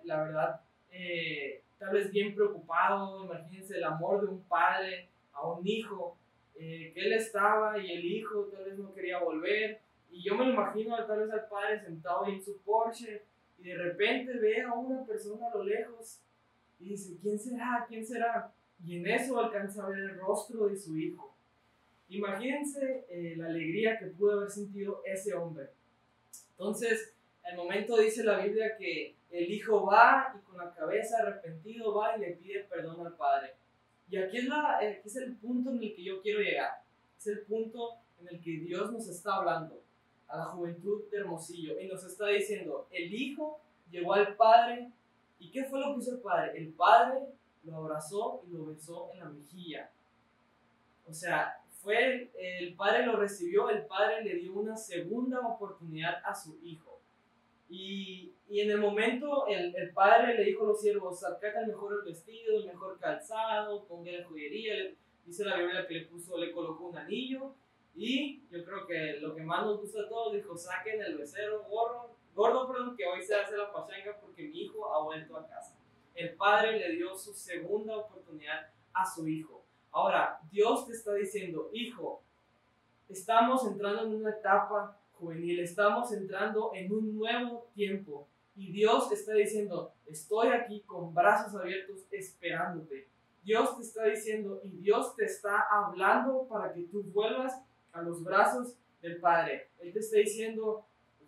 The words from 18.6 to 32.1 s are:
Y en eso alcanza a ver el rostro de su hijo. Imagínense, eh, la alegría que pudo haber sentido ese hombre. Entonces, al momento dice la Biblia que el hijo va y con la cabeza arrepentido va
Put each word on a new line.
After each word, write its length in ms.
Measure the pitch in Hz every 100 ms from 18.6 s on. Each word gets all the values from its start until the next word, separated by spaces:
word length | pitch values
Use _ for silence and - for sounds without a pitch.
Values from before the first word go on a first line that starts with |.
| _ -
Y 140 | 170 175
en 100 | 185
eso 320 | 247 254 240
alcanza 460 | 226 202 196 202
a 40 | 196
ver 80 | 196
el 200 | 190 175
rostro 500 | 190 208 - 226 202
de 80 | 190
su 200 | 165 156
hijo. 380 | 175 - - _ _ _ _ _ _ _ -
Imagínense, 960 | 196 202 196 254 285 285 285 262 254 -
eh, 260 | 175 170 165
la 100 | 165
alegría 520 | 165 160 202 220 220
que 80 | 180
pudo 320 | 170 202 202
haber 120 | 202
sentido 520 | 208 202 202 202 196
ese 300 | 190 190 202
hombre. 360 | 175 170 160 131 _ _ _ _ _ _ - -
Entonces, 600 | - 208 220 233 220 - _ _ _
al 140 | 175 175
momento 400 | 175 202 226 226
dice 240 | 220 233
la 160 | 214 190
Biblia 380 | 202 214 220 -
que 400 | 175 156 - - _
el 200 | 175 175
hijo 340 | 208 220 202
va 480 | 196 208 240 262 - 202
y 20 | -
con 100 | 180
la 160 | 170
cabeza 460 | - 160 208 220 226
arrepentido 760 | 170 - 165 160 214 233 220
va 220 | 202 214